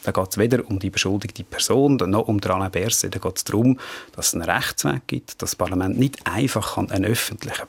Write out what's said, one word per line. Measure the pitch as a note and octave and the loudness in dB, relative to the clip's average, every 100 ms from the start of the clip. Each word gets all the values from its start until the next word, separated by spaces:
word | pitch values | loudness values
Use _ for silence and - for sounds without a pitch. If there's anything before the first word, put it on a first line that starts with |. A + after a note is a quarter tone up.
Da | - | -2
geht | F#2+ F#2+ | 0 -2
es | - | 2
weder | A2+ B2 - | 4 2 0
um | F#2+ | -2
die | F#2+ | -2
beschuldigte | - F#2+ G2+ G2 - G2+ | -2 0 0 -4 -10 -12
Person | - - A#2 C#3+ C3 | -6 2 4 6 4
noch | F#2 G2+ A2+ | 4 2 2
um | G#2 | 0
den | G2 | 2
Alain | F#2 F#2+ | 0 0
Berset. | F2+ G#2 - F#2+ | -2 0 0 -2
Da | G2 | -4
geht | F#2 - | -4 -4
es | |
darum, | - G#2 B2 C3 - - - - | -2 4 4 4 -2 -14 -14 -4
dass | - | -2
es | |
einen | - E2+ | -2 0
Rechtsweg | G#2 - - C#3+ C3 - | 0 0 -2 -2 -2 -4
gibt, | C3 - - | -6 -8 -8
dass | - | -8
das | - | -2
Parlament | F2+ F#2 F#2+ A2 | -2 0 0 2
nicht | C3+ - - | 0 0 -4
einfach | F#2 C3 A2 - - | 0 0 0 -2 -4
kann | F#2+ | -2
einen | G2 G2 | 0 2
öffentlichen | A#2 - G#2+ - - | 0 -2 -6 -8 -8